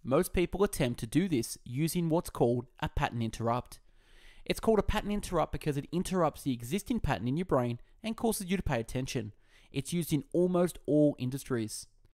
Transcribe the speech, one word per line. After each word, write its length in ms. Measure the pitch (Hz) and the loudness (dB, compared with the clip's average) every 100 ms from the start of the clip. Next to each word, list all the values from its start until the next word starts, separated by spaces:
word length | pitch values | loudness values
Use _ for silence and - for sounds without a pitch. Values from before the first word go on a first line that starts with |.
Most 300 | 117 139 185 | 2 0 2
people 320 | - 170 180 | 0 -2 0
attempt 340 | 202 - 131 120 | 0 2 -2 -2
to 60 | 117 | 0
do 220 | 143 190 | 0 2
this 300 | 139 117 - | 0 -2 -10
using 460 | - 123 160 180 165 | -10 -2 -2 0 0
what's 220 | 160 - | -2 -2
called 360 | - 123 123 123 - | 0 2 2 -4 -10
a 80 | - | -6
pattern 320 | - 139 117 | -2 -2 -2
interrupt. 580 | 113 - 113 123 - - - - _ - - - - | -6 -2 -2 -2 -4 -20 -20 -20 _ -20 -20 -18 -6
It's 140 | 180 | -2
called 180 | - 214 | 2 2
a 40 | |
pattern 280 | - 214 202 | 2 0 0
interrupt 420 | 208 - 175 156 | -4 0 0 4
because 240 | 151 160 139 | 4 4 -2
it 120 | 135 | -2
interrupts 500 | 165 185 185 156 - | -4 0 4 4 2
the 100 | 143 | -2
existing 480 | 120 117 190 - 240 | -2 -2 -4 0 0
pattern 280 | 147 110 120 | 2 2 2
in 80 | 143 | 0
your 100 | 190 | 2
brain 340 | 143 123 120 - _ | 2 2 -4 -10 _
and 140 | 220 226 | -8 0
causes 340 | 226 208 175 | 0 0 0
you 60 | 190 | -2
to 60 | |
pay 180 | - 127 | 0 -2
attention. 520 | 110 - 131 131 107 - _ _ _ | -2 -4 -4 -4 -6 -14 _ _ _
It's 220 | 139 - | -8 -4
used 200 | 175 160 | -4 0
in 120 | 151 - | -2 0
almost 460 | 165 180 180 175 - - | 2 2 2 0 -2 0
all 300 | 147 147 - | 4 4 2
industries. 680 | 127 135 - 123 107 - - _ _ | -6 -6 -4 -2 -2 -8 -14 _ _